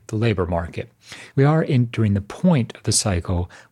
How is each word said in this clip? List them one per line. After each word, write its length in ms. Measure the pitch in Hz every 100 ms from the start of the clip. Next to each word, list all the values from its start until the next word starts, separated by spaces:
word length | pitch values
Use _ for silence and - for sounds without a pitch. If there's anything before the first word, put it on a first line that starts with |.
| -
the 100 | 110
labor 300 | 117 95 87
market. 440 | 87 85 - - _ - - - -
We 80 |
are 200 | 139 160 -
entering 460 | 131 120 - 107
the 60 | 101
point 520 | - - 185 156 110 -
of 80 |
the 80 | -
cycle 580 | - 107 90 - 87 90 - -